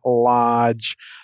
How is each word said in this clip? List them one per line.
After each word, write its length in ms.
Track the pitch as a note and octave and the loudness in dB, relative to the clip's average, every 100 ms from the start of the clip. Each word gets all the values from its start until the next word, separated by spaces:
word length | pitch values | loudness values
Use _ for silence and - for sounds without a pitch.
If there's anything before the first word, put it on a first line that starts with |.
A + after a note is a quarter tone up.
large, 920 | B2+ A#2+ A#2+ A#2+ A#2+ A#2 A#2 A2+ A2 - - - | -2 0 2 2 2 0 0 -2 -8 -12 -18 -20